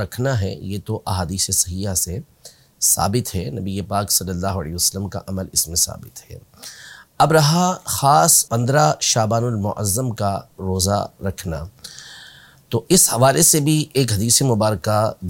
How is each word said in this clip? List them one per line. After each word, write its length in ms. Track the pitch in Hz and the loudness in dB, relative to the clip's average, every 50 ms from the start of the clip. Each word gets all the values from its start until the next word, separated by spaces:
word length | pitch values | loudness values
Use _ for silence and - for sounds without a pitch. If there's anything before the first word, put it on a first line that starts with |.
| 107 | -2
رکھنا 380 | 85 - - 123 139 131 110 | -4 -4 -4 -2 0 0 0
ہے، 140 | 98 92 - | 0 -2 -4
یہ 240 | - - 95 101 101 - | -6 -8 -8 -8 -8 -6
تو 140 | - 110 - - | -6 -6 -6 -4
احادیث 440 | - 92 92 90 78 95 95 - - 95 | -2 -2 -2 -2 -2 -2 -4 -2 -2 0
صحیحہ 420 | - - 90 87 92 101 101 92 | -2 -2 -2 -4 -6 -4 -4 -2
سے 240 | - - - 87 110 - _ _ _ _ - - _ _ _ _ - | -2 -4 -4 -6 -8 -8 _ _ _ _ -20 -20 _ _ _ _ -4
ثابت 540 | - - - - - 101 202 123 - - - | 0 0 0 2 0 0 0 0 -2 -2 -6
ہے، 100 | 95 82 69 | -6 -6 -6
نبی 300 | - 98 95 95 95 98 92 101 | -6 -6 -6 -6 -6 -6 -6 -4
پاک 220 | 98 101 104 98 - | -2 -2 -2 0 -2
صلی 180 | - 92 92 | -2 -2 -2
اللہ 280 | 92 87 90 95 92 95 76 | -6 -4 -2 -2 -2 -4 -4
علیہ 120 | 76 85 | -6 -6
وسلم 340 | 87 - - - 95 101 95 | -2 -4 -2 -2 -4 -8 -6
کا 120 | - 101 - | -8 -10 -10
عمل 200 | - 95 95 92 - - | -6 -6 -6 -6 -4 -4
اس 160 | - - 80 | -4 -4 -2
میں 80 | 82 | 0
ثابت 540 | 85 - - - - - - - - - - | -2 -2 -2 -4 -12 -14 -18 -20 -20 -20 -18
ہے۔ 80 | - - - _ _ - - - - - - - - - - _ _ - | -20 -20 -20 _ _ -20 -20 -18 -18 -18 -20 -20 -20 -20 -20 _ _ 2
اب 140 | 147 151 160 | 2 6 6
رہا 400 | 160 147 147 160 175 180 180 185 - - | 6 6 6 4 4 4 2 0 -2 -4
خاص 640 | - - - - 139 147 160 165 165 - - - - | -6 -4 0 4 6 6 6 6 6 4 4 2 2
پندرہ 440 | 120 117 120 117 135 147 151 151 - - - - - | 0 0 0 2 4 4 4 4 2 2 0 0 2
شعبان 320 | 120 110 104 113 117 117 | 2 2 2 2 2 2
المعظم 680 | 123 117 104 98 104 - - 107 101 92 117 131 127 110 | 0 0 0 -2 -2 -2 -2 -2 -2 0 0 -2 -2 -2
کا 200 | - 104 98 98 95 - _ _ - | -2 -2 -2 -2 -2 -6 _ _ -8
روزہ 480 | 92 95 92 95 92 98 101 101 - - _ - - | -4 -2 -2 0 2 2 2 0 0 -4 _ -8 -8
رکھنا، 380 | 95 - - - 85 80 73 80 95 - _ - - - - - - - - - - - - - - - _ _ - - | -8 -6 -6 -8 -8 -6 -6 -8 -10 -16 _ -20 -20 -20 -20 -20 -20 -20 -20 -20 -20 -20 -20 -20 -20 -20 _ _ -4 -4
تو 120 | - - - | -4 -2 2
اس 200 | 180 185 - - - | 2 2 2 2 2
حوالے 300 | 117 127 135 135 151 170 | 4 4 4 4 4 4
سے 180 | - - 156 | 4 4 2
بھی 240 | 139 151 156 156 143 - - | 2 2 2 2 0 0 0
ایک 200 | 131 139 113 110 | 0 0 0 0
حدیث 300 | 92 110 120 113 - 139 | 0 0 2 2 2 2
مبارکہ 580 | 131 117 104 110 107 107 90 - 107 107 107 110 107 - - 92 87 | 2 2 2 2 0 0 -2 -2 0 0 2 2 0 -2 -4 -8 -2